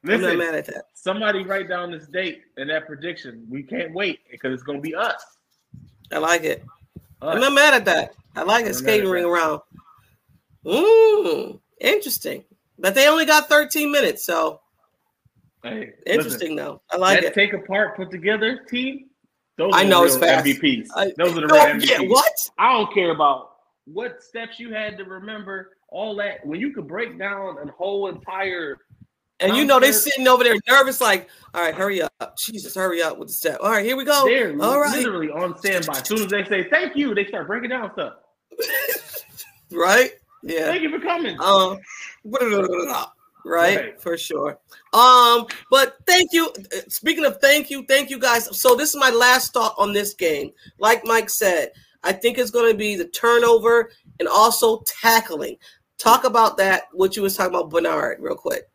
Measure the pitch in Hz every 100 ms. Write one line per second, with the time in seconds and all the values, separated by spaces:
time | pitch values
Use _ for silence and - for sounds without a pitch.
0 | 151 214 180 175 165 156 - - - _
1 | 185 202 214 196 185 196 175 180 175 160
2 | 151 180 185 156 _ - 139 156 156 139
3 | 165 165 135 113 113 131 135 247 170 170
4 | 196 - _ 123 131 131 127 143 151 165
5 | 220 - - _ _ _ _ - - _
6 | _ 151 160 170 156 - - _ _ -
7 | _ _ 151 190 269 277 294 262 190 156
8 | - _ _ - 170 226 214 156 262 214
9 | 190 180 175 175 160 151 _ - _ _
10 | _ _ _ _ _ _ - 254 403 453
11 | 440 415 196 147 - - _ _ 247 415
12 | 330 - - - _ _ _ _ 190 196
13 | 285 320 311 302 302 302 294 311 294 285
14 | 202 - - 170 160 - _ _ _ _
15 | _ _ _ _ _ _ 117 110 - _
16 | - 226 - 139 170 151 143 143 _ 170
17 | 185 202 165 196 202 196 - 196 208 -
18 | 180 180 180 214 220 254 - 247 262 269
19 | - _ _ _ _ - 185 185 196 180
20 | 165 131 170 170 143 135 147 120 - -
21 | 196 156 175 170 151 302 294 - - 196
22 | 190 254 640 - - - 220 247 208 202
23 | 175 156 147 131 - _ _ _ - 170
24 | 247 247 _ 226 226 - 233 214 214 190
25 | 190 190 202 214 196 190 190 _ _ 175
26 | 214 202 202 - 143 165 277 226 143 180
27 | 233 - 196 196 190 147 147 - 190 202
28 | 196 143 - 190 196 180 156 - _ _
29 | - _ _ _ 190 240 285 262 262 214
30 | 285 269 262 254 240 214 240 269 269 -
31 | 233 190 - - - 175 165 165 196 190
32 | 156 _ - - - 220 151 190 185 170
33 | 160 - - - - - 202 220 214 262
34 | 277 294 262 262 208 147 214 277 294 277
35 | 233 185 156 151 180 170 196 185 160 139
36 | - 220 196 202 196 196 180 311 359 285
37 | 277 202 196 208 156 226 240 254 208 -
38 | 139 - _ _ _ - 453 539 539 -
39 | - - - - - _ _ 170 175 214
40 | 269 - _ _ - 165 156 349 311 311
41 | - 339 262 165 190 196 185 190 - -
42 | - - 214 254 240 202 185 180 170 -
43 | - _ _ _ 175 170 175 196 117 -
44 | 175 170 - 151 143 - _ - _ 220
45 | 247 247 240 240 226 - - 269 262 -
46 | - 359 359 330 330 - 196 165 - -
47 | 269 330 285 196 277 294 - 277 - 269
48 | 277 269 254 233 - - - 233 302 294
49 | 262 233 247 247 - 247 220 - 202 202
50 | 202 - 170 147 143 _ - _ 208 233
51 | - 226 208 - 196 170 123 - _ _
52 | 165 190 233 254 247 240 233 214 214 196
53 | 175 - 233 233 233 226 220 233 220 _
54 | _ - 175 202 220 220 226 220 - -
55 | 233 226 226 156 - - - _ _ -
56 | 220 - 254 233 226 - 190 185 - 180
57 | 190 208 196 196 185 180 160 165 170 156
58 | - - - - - - -